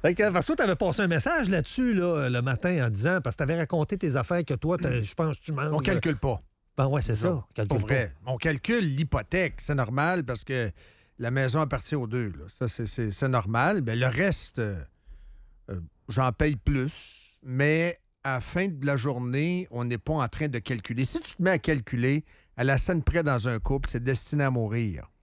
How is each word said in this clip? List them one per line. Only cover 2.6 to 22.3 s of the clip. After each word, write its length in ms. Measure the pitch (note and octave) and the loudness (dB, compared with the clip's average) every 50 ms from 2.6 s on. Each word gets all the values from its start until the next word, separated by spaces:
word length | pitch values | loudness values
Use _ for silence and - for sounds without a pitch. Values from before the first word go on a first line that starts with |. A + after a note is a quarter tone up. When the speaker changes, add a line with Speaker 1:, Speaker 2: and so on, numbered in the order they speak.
| - F3 F#3 D#3+ B2+ | 0 0 2 2 0
Speaker 1:
en 40 | A#2 | 0
disant, 300 | G#2+ G2+ A2+ E3 F#3 F#3 | 0 0 2 2 2 2
parce 140 | C3 B2+ A2 | 0 -2 -2
que 40 | - | -2
t'avais 180 | D#3 C3+ E3 | -2 0 0
raconté 420 | E3+ D#3+ - - E3 D3+ - G3+ F#3+ | 0 0 0 0 0 0 0 -2 -2
tes 160 | - D#3 B2+ | 0 0 2
affaires 280 | C3+ A#2 - F3 F3 E3+ | 0 0 2 0 0 0
que 100 | - C#3+ | 0 -2
toi, 220 | A#2 - D#3 F3+ F3 | -2 0 0 0 0
t'as, 200 | F3 C#3+ B2 A#2+ | 0 0 0 0
je 120 | G#2+ G2+ - | -2 -4 -2
pense 260 | - D#3+ D#3+ C#3 - | -2 -2 -2 -2 -4
que 40 | - | -6
tu 80 | - | -6
manges. 200 | D#3 C#3 C#3+ D3+ | -4 -2 -2 0
Speaker 2:
On 80 | D3+ D#3 | 0 0
calcule 360 | C#3+ G3 F#3+ D#3+ - E3+ D3 | 2 2 2 2 2 0 0
pas. 240 | - - C#3 A#2 - - _ _ _ _ _ _ | 0 0 -2 -2 -2 -6 _ _ _ _ _ _
Speaker 1:
Ben 100 | - C3+ | 0 2
ouais, 160 | C3+ C#3 D3 | 2 4 2
c'est 140 | - - A#2 | 2 2 0
ça. 140 | G#2 A2+ F3+ | 2 2 2
Speaker 2:
Non, 120 | F3 C3+ G#2 _ | 0 0 -4 _
Speaker 1:
On 20 | _ | _
calcule 140 | - G#2+ G2+ | -4 -2 0
Speaker 2:
pour 100 | - A2+ G2+ G#2+ | 2 0 2 2
vrai. 240 | C3+ C3 A#2 F2 C#2 - - | 2 2 0 -2 -6 -12 -6
Speaker 1:
pas. 80 | B2+ | -6
Speaker 2:
On 40 | C3 | -6
calcule 480 | A#2+ - D#3+ D3+ C3 - - A#3 A#3+ G3 D#3 C3+ | 0 0 0 0 0 0 0 2 2 2 2 0
l'hypothèque. 600 | C#3 D#3+ C3+ - B2+ G#2+ - - F#3 F#3 C#3+ - - | 0 0 2 0 0 0 0 0 0 0 0 -4 -6
C'est 160 | - - D3+ | -4 -2 0
normal 500 | C#3 B2 G#2+ B2 C#3 D3 E3+ F#3 F#3 C#3+ | 0 0 0 0 0 2 2 2 0 -2
parce 200 | A#2+ B2 A2 - | -2 -4 -6 -4
que 260 | - C3+ B2+ A#2 G2+ - - - - - _ _ _ _ - | -2 -2 -2 -2 -2 -4 -8 -20 -20 -20 _ _ _ _ -6
la 140 | B2 A#2 | -4 -2
maison 280 | B2 C3+ C3+ B2+ A2+ D#3 | 0 2 2 2 2 2
appartient 360 | D#3 B2+ C#3 A#2+ - - D3+ | 0 0 -2 -4 -4 -4 -4
aux 100 | C#3+ B2 | -2 -2
deux, 220 | A2 A2+ B2 A#2 G#2 | -2 -2 -2 -2 -4
là. 160 | E2 C#2 D2+ | -6 -10 -14
Ça, 220 | F#2 - - B2+ A#2 | -16 -6 -4 -4 -4
c'est, 180 | - - A#2 | -2 -4 -4
c'est, 240 | G2+ - - A#2 G#2+ | -4 -2 -2 -2 -2
c'est 160 | F#2+ - C#3 C3 | -2 0 0 2
normal. 540 | B2+ A#2+ F#2+ G2 A2+ A#2 C3+ E3+ G#3+ G3 C3+ | 2 2 0 2 0 2 2 4 2 2 0
Mais 120 | A2+ A2 | 0 0
le 100 | A#2+ B2+ | 0 0
reste, 540 | C3 A2+ C3 F#3 G3 D#3+ - - - _ - | 0 2 2 2 2 2 0 -2 -6 _ -4
euh, 200 | A2+ G#2 G2 E2+ D2+ - _ _ _ - - - - - - - - - - - _ - | -4 -4 -4 -6 -10 -12 _ _ _ -20 -20 -20 -20 -20 -20 -20 -20 -20 -20 -20 _ -10
euh, 100 | G2 F2+ E2 D2+ _ _ _ - | -10 -10 -10 -12 _ _ _ -2
j'en 220 | G#2 C3 C3 B2+ | 0 2 2 2
paye 240 | A2+ _ D3+ D3+ D3 | 2 _ 2 2 2
plus. 840 | - - - D3 C3+ B2+ D3 - - - - - - - - - _ | 0 0 0 2 2 0 -2 -4 -8 -14 -14 -14 -16 -20 -20 -20 _
Mais 560 | - C3 B2+ C3 C#3+ D3 D#3 D#3+ E3+ F3 E3+ _ _ _ _ _ | -12 -6 0 2 4 4 4 2 2 0 -2 _ _ _ _ _
à 120 | - C3+ C3 | -4 -2 -2
la 60 | B2 | -2
fin 280 | G#2+ - - F3 F#3+ G3+ | -4 -2 -2 0 0 0
de 180 | E3 C3+ C3+ | -2 -2 -2
la 100 | C#3+ C#3+ | 0 0
journée, 680 | C3 A2+ C#3+ C3 B2 B2 B2 B2 C#3 D3+ E3+ F3+ F3+ F#3 - | 0 0 -2 -2 -2 -2 -2 0 0 0 0 -2 -2 -4 -6
on 120 | - A#2+ A#2+ | -6 -4 -2
n'est 140 | A#2+ A#2+ A2 | -2 -4 -4
pas 140 | - - D#3+ | -2 -2 0
en 140 | D#3 B2+ A2+ | 0 0 -2
train 180 | - - D#3 | -2 -4 -4
de 140 | D3+ B2+ A#2 | -2 -2 -4
calculer. 440 | - - B2+ A2+ - - A#2+ A#2 C3+ | -4 -4 -6 -6 -4 -6 -2 0 0
Si 140 | - - E4+ | 0 0 -2
tu 160 | - - - | -4 -6 -4
te 80 | - | 0
mets 80 | F3 F#3 | 2 2
à 80 | F#3 D3+ | 2 2
calculer, 680 | - - D#3 C#3 A2 - - A#2+ A#2+ C3 C#3 D#3 D3+ _ | 2 0 0 0 -2 -4 -2 0 2 2 0 0 -2 _